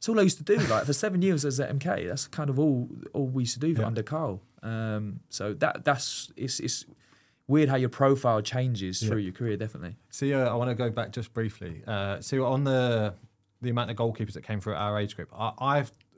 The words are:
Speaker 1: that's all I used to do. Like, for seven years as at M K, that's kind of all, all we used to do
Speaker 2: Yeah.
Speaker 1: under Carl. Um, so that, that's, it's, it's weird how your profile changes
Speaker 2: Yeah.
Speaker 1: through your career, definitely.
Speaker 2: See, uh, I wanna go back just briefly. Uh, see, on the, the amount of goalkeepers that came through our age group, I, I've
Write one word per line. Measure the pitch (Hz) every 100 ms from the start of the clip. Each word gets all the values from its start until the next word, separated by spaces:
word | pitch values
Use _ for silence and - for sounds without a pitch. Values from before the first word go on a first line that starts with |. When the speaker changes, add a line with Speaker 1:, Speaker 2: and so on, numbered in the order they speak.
Speaker 1:
that's | -
all | 220
I |
used | 190 -
to |
do. | 147 202
Like, | 139 110 131
for |
seven | 143 214 185
years | 190 165
as | 143 131
at | 143
M | 139
K, | 156 - 90
that's | 139 -
kind | - 147
of | 131
all, | 156 131 123 - -
all | - 135
we | 127
used | 120
to | -
do | 151 151
Speaker 2:
Yeah. | 110
Speaker 1:
under | 117
Carl. | 107 151 151 95 - -
Um, | 110 113 110 107 104 - -
so | - 101
that, | 107 156 -
that's, | - 135 - - - -
it's, | 131 -
it's | - - - - _ _ _ _ -
weird | 147 147
how | 135
your | 123
profile | - 135 135 127 110
changes | 104 127 127 113 95 92
Speaker 2:
Yeah. | 110
Speaker 1:
through | 107
your | 95
career, | 92 120 101
definitely. | 107 - 87 107 _
Speaker 2:
See, | - 139
uh, | 139 123
I |
wanna | 117 120
go | 120 123
back | 107 110
just | - 110
briefly. | - 110 - 90 78 92
Uh, | 104 98 101
see, | - 135
on | 127 131
the, | 139 131 123 117 107 90 - _ _ -
the | 123
amount | 120 117
of | 113
goalkeepers | 117 113 104
that | -
came | - 110
through | 101
our | 82 104 104
age | 104 -
group, | - -
I, | 110 -
I've | 131 143 123 - _